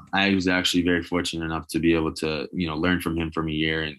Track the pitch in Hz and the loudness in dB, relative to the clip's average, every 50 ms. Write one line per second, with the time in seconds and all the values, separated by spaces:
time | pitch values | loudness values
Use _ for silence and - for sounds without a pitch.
0 | - - - 95 98 98 98 95 90 92 90 90 90 - - 90 85 90 87 87 | -8 -4 -2 0 2 2 2 2 2 2 2 2 2 2 2 2 2 2 2 0
1 | 85 - 87 87 85 - - 82 82 80 80 80 80 - - 82 78 82 82 82 | 0 -2 -2 -2 -2 -2 -4 -4 -4 -4 -4 -6 -6 -4 -2 0 2 4 4 4
2 | 80 78 - - - 78 78 73 69 - - 90 92 80 78 76 80 90 90 85 | 2 0 -2 -2 -4 -4 -2 -4 -6 -6 -4 -4 -4 -2 -2 0 2 2 2 2
3 | - 85 80 82 82 80 78 82 80 80 76 78 78 80 80 80 80 76 73 | 2 0 -2 -2 -2 -2 -2 -4 -4 -2 -2 -2 0 0 0 -2 -4 -4 -8